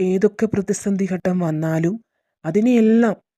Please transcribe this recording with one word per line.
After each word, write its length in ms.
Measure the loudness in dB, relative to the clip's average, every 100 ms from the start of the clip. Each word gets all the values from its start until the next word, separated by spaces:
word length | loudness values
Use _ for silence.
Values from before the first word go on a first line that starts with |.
ഏതൊക്കെ 460 | -2 2 0 0 -2
പ്രതിസന്ധി 600 | -2 -4 -4 -4 -2 -2
ഘട്ടം 260 | -4 -2 -2
വന്നാലും 560 | -2 -2 -2 0 -2 -4 _ _ _ _
അതിനെയെല്ലാം 720 | -4 0 2 4 4 4 2 -2 _